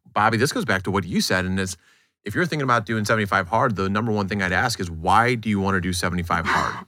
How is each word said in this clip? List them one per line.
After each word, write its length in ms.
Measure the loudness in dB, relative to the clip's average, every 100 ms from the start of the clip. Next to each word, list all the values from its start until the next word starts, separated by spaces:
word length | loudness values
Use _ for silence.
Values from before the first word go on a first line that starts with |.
| _
Bobby, 240 | 2 2 4
this 140 | 2
goes 140 | 0
back 180 | -2 -2
to 80 | 0
what 140 | -2
you 160 | 0 -2
said, 240 | 0 0
and 160 | 0 -2
it's, 160 | -4 -8 _ _ _ _
if 100 | -6
you're 120 | -4 -2
thinking 180 | -2
about 220 | 0 0 0
doing 180 | -2
seventy-five 440 | 0 0 2 0 2
hard, 280 | 2 2 0
the 120 | 0
number 240 | 0 0
one 160 | -2 -2
thing 140 | -2
I'd 100 | 0
ask 280 | 0 0 -2
is, 100 | -6
why 440 | -4 2 4 4
do 140 | 0 0
you 120 | 0
wanna 200 | 2 0
do 120 | -2
seventy-five 540 | -2 -2 -2 -2 -2 0
hard? 400 | -2 -2 -6